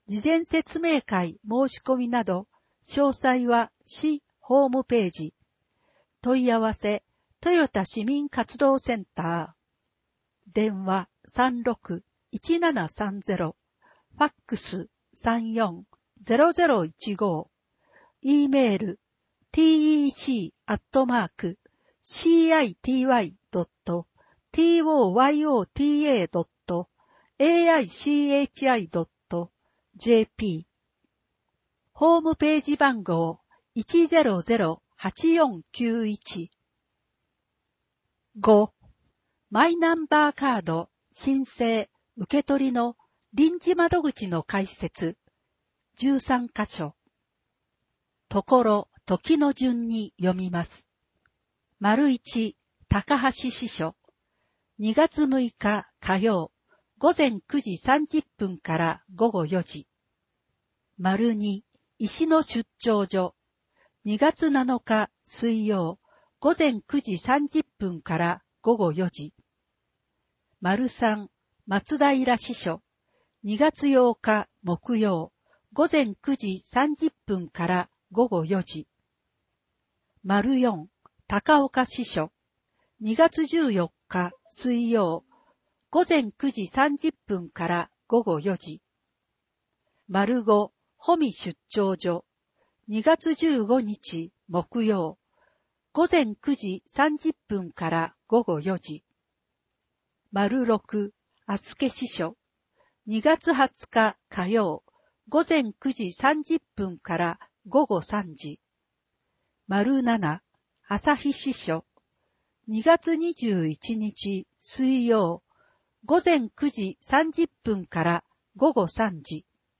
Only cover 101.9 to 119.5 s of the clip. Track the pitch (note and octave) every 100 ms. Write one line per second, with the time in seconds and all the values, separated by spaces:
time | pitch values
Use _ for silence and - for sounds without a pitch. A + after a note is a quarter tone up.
101.9 | - B3+ - D#3+ - _ _ _ _ _
102.9 | _ - A3 D4+ D#4+ E4 C4+ C4 - -
103.9 | A3+ A3 - _ - F3+ A3+ F#3+ - -
104.9 | _ _ _ - D4 D#4+ D#4+ A3+ - C4+
105.9 | - F#3+ - C4 D#4 D4 D#4+ - - F#3+
106.9 | E3+ - E3+ E3+ F3 - _ F#3+ C4+ D4+
107.9 | F#3 - G#3 F#3 D3 D3+ - _ _ _
108.9 | _ _ _ _ _ _ _ - G3 G#3+
109.9 | C4+ A#3+ A#3 D#3+ D#3+ - _ _ _ -
110.9 | G3+ - C#4+ C#4+ C4+ C#4 B3 - D#3+ -
111.9 | _ _ _ _ _ _ _ - G#3+ D#4+
112.9 | E4+ - D#4+ E4+ - A#3 F#3+ D#3+ D#3 -
113.9 | A3+ G#3+ - G3 G3 - _ - - C4
114.9 | C4 A#3 A3 F3 E3+ _ _ _ _ _
115.9 | _ A3 E4+ F4+ D#4 A3+ - C#4+ - F#3+
116.9 | - - C4+ D#4+ D#4+ E4+ _ - G3+ E3+
117.9 | E3+ E3 E3+ - _ _ F#3+ D4+ B3+ F3
118.9 | - A3 E3 C3+ D#3 -